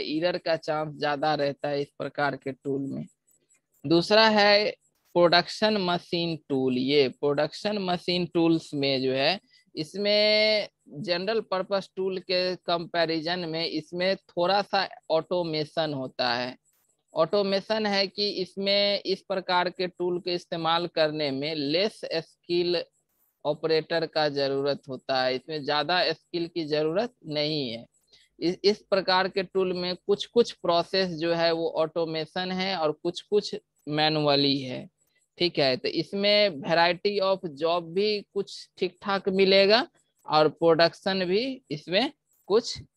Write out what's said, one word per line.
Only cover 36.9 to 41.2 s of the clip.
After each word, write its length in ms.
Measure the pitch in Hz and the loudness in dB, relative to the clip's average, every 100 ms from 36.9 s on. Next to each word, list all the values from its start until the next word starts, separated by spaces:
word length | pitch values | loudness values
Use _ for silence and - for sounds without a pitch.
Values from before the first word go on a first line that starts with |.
| 175 208 202 | 2 -2 0
of 240 | 190 190 175 139 | 0 -2 -4 -4
job 260 | 160 175 165 | -2 -2 -2
भी 260 | 175 208 208 - | -2 0 -2 -6
कुछ 360 | 202 196 - - - | -8 -8 -10 -16 -6
ठीक 200 | 185 - | -6 -6
ठाक 280 | 208 196 196 | -4 -4 0
मिलेगा 560 | 190 190 196 196 226 277 _ _ _ - | 2 6 6 6 4 2 _ _ _ 0
और 220 | 151 156 | 4 4
production 760 | - 165 160 170 - 196 190 | 4 4 6 4 0 -4 -2